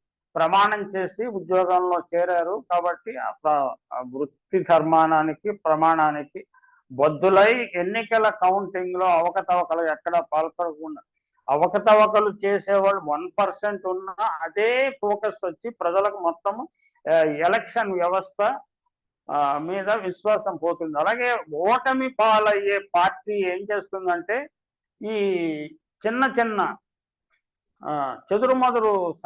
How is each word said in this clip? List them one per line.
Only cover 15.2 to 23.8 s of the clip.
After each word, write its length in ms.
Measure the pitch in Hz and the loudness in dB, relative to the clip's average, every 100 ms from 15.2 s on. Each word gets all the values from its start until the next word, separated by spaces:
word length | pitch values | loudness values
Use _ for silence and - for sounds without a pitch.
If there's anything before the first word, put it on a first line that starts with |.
| 208 214 | -4 -6
వచ్చి 260 | 180 160 233 | -8 -8 -12
ప్రజలకు 480 | 233 170 185 202 196 | -6 -2 0 0 0
మొత్తము, 500 | 339 330 294 226 320 _ _ _ 139 | -4 -2 -6 -6 -12 _ _ _ 0
ఆ, 40 | 165 | 2
ఎలక్షన్ 720 | 156 147 170 220 - 240 202 | 2 0 0 0 -2 -4 -2
వ్యవస్థ, 680 | 180 175 190 185 - 214 269 - _ _ _ _ _ - | -2 0 -2 -4 -2 -2 -2 -10 _ _ _ _ _ -6
ఆ, 280 | 147 143 147 | -2 0 -2
మీద 320 | 160 196 190 | -4 -4 -2
విశ్వాసం 640 | 214 190 175 214 214 208 160 | -2 -4 -4 -2 0 -2 -4
పోతుంది. 420 | 165 170 165 147 | -4 -4 -4 -2
అలాగే 460 | 175 240 247 233 160 | -2 0 -2 -2 -4
ఓటమి 540 | 151 190 247 262 262 262 262 | -2 0 2 2 -2 -2 0
పాలయ్యే 580 | 220 214 214 202 202 202 196 | 4 4 4 2 0 -2 0
పార్టీ 380 | 175 185 185 - | 0 0 -2 -6
ఏం 340 | 208 185 180 202 | -2 -2 -4 -4
చేస్తుందంటే 760 | 208 | -6